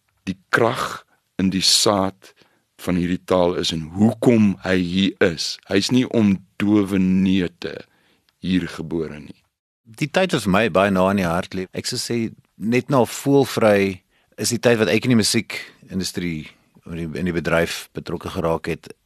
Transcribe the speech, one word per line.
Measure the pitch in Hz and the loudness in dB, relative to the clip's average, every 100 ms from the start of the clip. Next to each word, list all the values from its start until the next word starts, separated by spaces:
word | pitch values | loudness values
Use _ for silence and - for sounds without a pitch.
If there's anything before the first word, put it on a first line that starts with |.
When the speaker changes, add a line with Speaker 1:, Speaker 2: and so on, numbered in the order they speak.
| _ _ | _ _
Speaker 1:
die | 98 92 _ | -12 -12 _
krag | - 113 131 - - - _ _ - | 0 0 0 -8 -10 -18 _ _ -2
in | 95 | 0
die | 92 | 2
saad | - - 110 101 95 - - _ _ _ _ - | 2 2 2 2 0 -6 -20 _ _ _ _ -10
van | 90 87 | -2 0
hierdie | 87 90 - | 0 -4 0
taal | 92 87 80 | 2 2 0
is | 85 | -4
en | 82 | -6
hoekom | 78 92 113 - 131 117 101 87 | -6 2 2 4 4 6 4 2
hy | 92 92 | -2 0
hier | 87 92 98 - | 0 0 0 2
is. | 95 78 - - - | 0 0 -8 -10 -2
Hy's | 98 - | -2 2
nie | 123 123 | 0 2
om | 117 104 92 - - | 2 2 2 -4 -4
dowe | 104 104 98 98 | 2 2 2 2
neute | 92 95 95 95 87 - 73 - - _ _ _ _ _ | 2 2 2 2 -2 -6 -12 -12 -16 _ _ _ _ _
hier | 87 90 82 | -4 -2 -2
gebore | - 80 82 73 76 | -8 -8 -6 -6 -10
nie. | 73 - _ _ _ _ | -18 -20 _ _ _ _
Speaker 2:
Die | 113 110 151 | _ -10 -4
tyd | 185 185 | -2 0
wat | 143 | -2
vir | 101 | 0
my | 95 113 | 2 2
baie | 90 101 | 4 4
na | 95 92 | 4 2
in | 101 | 2
die | 85 | 0
hart | 87 - | -2 -4
lê, | 95 92 | -10 -8
ek | - - | -8 -8
sou | 123 | -8
sê | - 117 113 - _ - | -6 -4 -6 -10 _ -8
net | 104 123 127 | -2 -2 2
na | 139 110 | 2 2
Voelvry | - 139 139 123 - 110 101 98 92 _ _ _ - | -2 2 2 2 2 4 4 2 -4 _ _ _ -8
is | 107 | -6
die | 117 | 0
tyd | 117 113 | 2 2
wat | 92 | 2
ek | 107 | 2
in | 123 | 2
die | 117 | 2
musiekindustrie, | 98 113 - - - _ - 92 87 101 87 78 73 - _ _ - | 2 0 -4 -10 -14 _ -10 -8 -6 -6 -6 -6 -12 -20 _ _ -14
in | 85 | -10
die, | 82 73 | -8 -4
in | 90 | -4
die | |
bedryf | 82 80 82 85 - - | -2 0 0 0 -4 -12
betrokke | 80 78 82 82 | -14 -10 -10 -8
geraak | 92 82 80 85 | -4 -2 -2 -4
het. | 78 - - | -10 -12 -20